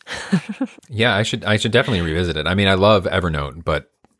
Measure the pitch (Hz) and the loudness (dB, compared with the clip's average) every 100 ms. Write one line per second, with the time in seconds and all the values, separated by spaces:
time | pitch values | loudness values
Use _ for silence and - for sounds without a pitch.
0 | - - - 175 - - 262 - - 107 | -10 -14 -2 -2 -2 -8 -10 -10 -8 0
1 | 120 101 110 117 98 107 117 117 135 98 | 2 2 0 -2 0 0 2 2 2 0
2 | 85 80 90 78 76 95 98 95 104 104 | 0 0 -2 -2 -2 2 2 4 4 4
3 | - 95 87 76 71 76 82 76 - _ | 2 -2 -2 -2 -6 -8 -4 -4 -6 _
4 | _ _ | _ _